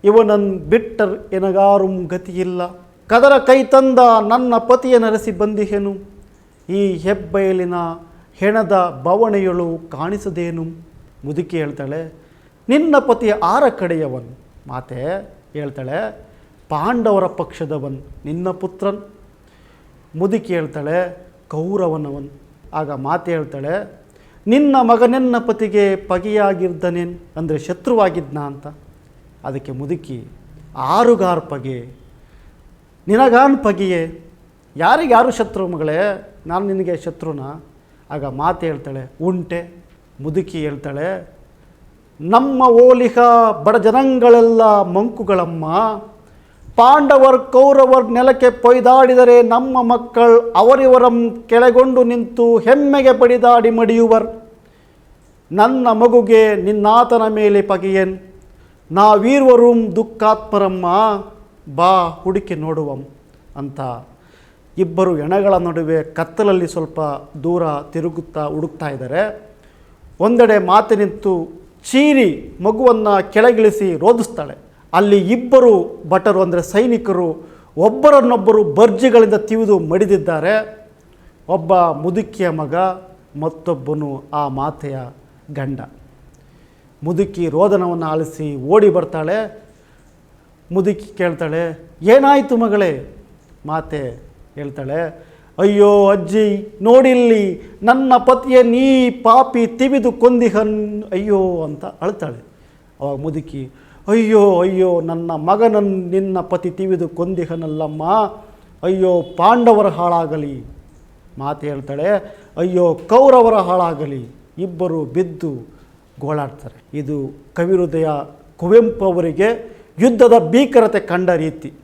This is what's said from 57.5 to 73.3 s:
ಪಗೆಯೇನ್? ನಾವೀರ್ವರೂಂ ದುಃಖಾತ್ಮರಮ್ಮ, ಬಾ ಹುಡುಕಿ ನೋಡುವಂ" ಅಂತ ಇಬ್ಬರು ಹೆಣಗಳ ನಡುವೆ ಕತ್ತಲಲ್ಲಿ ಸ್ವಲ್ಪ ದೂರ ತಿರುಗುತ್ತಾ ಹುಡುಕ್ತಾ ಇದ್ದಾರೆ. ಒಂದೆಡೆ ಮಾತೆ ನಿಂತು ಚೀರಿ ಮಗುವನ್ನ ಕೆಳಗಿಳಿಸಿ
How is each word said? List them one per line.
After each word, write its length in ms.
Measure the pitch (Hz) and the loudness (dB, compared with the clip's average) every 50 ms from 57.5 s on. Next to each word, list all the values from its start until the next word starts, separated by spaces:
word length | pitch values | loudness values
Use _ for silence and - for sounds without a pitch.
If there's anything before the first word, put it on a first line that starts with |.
| 202 202 | 2 2
ಪಗೆಯೇನ್? 580 | 196 202 202 185 180 190 190 190 190 190 190 190 - - - - - - _ _ - _ _ _ _ _ | 0 0 -4 -4 -2 -2 -2 -2 -2 -2 -6 -12 -16 -20 -20 -20 -20 -20 _ _ -20 _ _ _ _ _
ನಾವೀರ್ವರೂಂ 1040 | 160 190 202 214 214 202 196 233 277 285 269 262 247 240 233 240 240 233 226 208 165 | -2 2 4 4 4 4 2 2 2 4 6 6 6 6 6 4 4 2 0 -2 -4
ದುಃಖಾತ್ಮರಮ್ಮ, 880 | 196 226 226 - - 220 214 214 214 - - - 202 202 190 185 185 180 175 175 202 220 220 208 196 190 - - - - _ _ _ _ - 139 | -4 -6 -6 -6 -2 0 0 0 -2 -4 -4 -2 -2 -2 -2 -2 -4 -4 0 0 2 2 0 -2 -4 -8 -14 -20 -20 -20 _ _ _ _ -12 -4
ಬಾ 320 | 139 170 185 190 185 175 | 0 2 2 2 2 0
ಹುಡುಕಿ 480 | 170 160 - - 180 190 202 190 - 185 | -2 -8 -8 -8 -4 -4 -4 -6 -6 -10
ನೋಡುವಂ" 520 | 151 156 160 160 156 156 143 135 135 139 - _ _ _ _ _ _ _ _ - | -8 -6 -6 -6 -6 -6 -8 -10 -12 -14 -18 _ _ _ _ _ _ _ _ -16
ಅಂತ 240 | 139 139 139 139 143 139 127 120 117 127 _ _ _ _ _ _ _ _ _ _ _ _ _ _ | -14 -14 -14 -12 -12 -10 -10 -10 -12 -16 _ _ _ _ _ _ _ _ _ _ _ _ _ _
ಇಬ್ಬರು 380 | - 190 170 160 175 185 185 175 | -4 -4 -4 0 -2 0 0 0
ಹೆಣಗಳ 420 | 151 147 156 185 202 196 202 196 | -2 -4 -2 -2 0 2 2 0
ನಡುವೆ 460 | 180 175 170 165 165 165 151 160 160 151 | 0 -2 -4 -6 -6 -4 -2 -2 -4 -4
ಕತ್ತಲಲ್ಲಿ 640 | 156 - - 165 165 - - - 202 190 185 175 | -6 -8 -8 -8 -8 -4 -2 0 0 0 0 -2
ಸ್ವಲ್ಪ 340 | 160 - 175 160 156 - - 156 147 143 135 - - _ 151 131 | -4 -6 -8 -10 -8 -8 -8 -6 -6 -8 -10 -14 -18 _ -8 -6
ದೂರ 200 | 165 175 175 170 160 147 143 143 143 | -4 -2 -2 -2 -4 -6 -6 -10 -10
ತಿರುಗುತ್ತಾ 540 | - 180 156 170 156 165 160 - - 156 151 | -10 -8 -8 -8 -8 -10 -14 -12 -10 -8 -8
ಹುಡುಕ್ತಾ 440 | 147 151 156 156 156 - - 165 147 | -6 -6 -8 -8 -10 -10 -10 -12 -10
ಇದ್ದಾರೆ. 640 | 139 131 127 123 139 170 208 214 214 - - - - _ _ _ _ _ _ _ _ _ _ - - _ | -10 -10 -10 -6 -4 -4 -4 -4 -6 -14 -20 -20 -20 _ _ _ _ _ _ _ _ _ _ -20 -8 _
ಒಂದೆಡೆ 380 | 170 220 240 240 240 233 220 | 0 0 4 4 4 4 4
ಮಾತೆ 380 | 208 180 160 185 214 220 220 226 | 2 2 4 2 2 2 2 0
ನಿಂತು 520 | 202 208 190 - 208 - 202 185 170 165 170 - - - _ _ _ _ - | 0 0 -4 -4 -6 -4 -4 -4 -4 -6 -10 -14 -20 -20 _ _ _ _ -2
ಚೀರಿ 640 | - 262 285 302 294 269 240 185 147 - - - - - 175 | 0 2 2 4 4 4 2 2 0 -4 -12 -18 -16 -6 -4
ಮಗುವನ್ನ 560 | 208 220 220 262 247 233 220 214 208 202 196 | -4 -2 2 4 4 4 4 2 0 0 0
ಕೆಳಗಿಳಿಸಿ 800 | 185 190 | -2 0